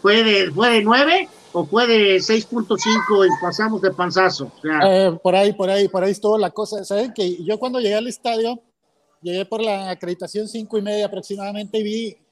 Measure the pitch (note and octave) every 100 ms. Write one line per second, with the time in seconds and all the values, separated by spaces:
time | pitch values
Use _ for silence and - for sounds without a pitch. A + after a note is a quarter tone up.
0 | G3 G#3+ A3+ G3+ F#3 D3+ A#3+ A3+ G#3 B3
1 | C#4+ F4+ E4+ - - F3 D#3 G#3 A#3+ A3+
2 | G3+ F#3+ - A3 G#3+ A#3+ - G#3 - G#3+
3 | - G3+ F#3+ - - - A3 G#3+ F#3+ -
4 | F3+ F3+ F#3 - B2+ - D#3 D#3 F#3+ F#3+
5 | F#3+ E3 F#3 F#3 G3+ G#3 F#3+ G3 G3 F#3+
6 | F#3 G3+ G#3 A3 F#3 - G#3+ G#3 F#3+ G3+
7 | B3 A3+ F#3 F3 E3+ G#3 B3 B3+ A3 G#3
8 | A#3+ A3+ A#3+ A3+ A3+ A#3+ _ _ _ _
9 | _ _ E3+ F3+ F#3+ A3+ A3 G3 F#3+ F3+
10 | F3 F3 F3 G#3 G#3+ A#3 A3 A3 G3+ G#3
11 | G3+ G3 - G3+ G3 G#3 G#3 A3 G#3 A3
12 | A3+ F3 _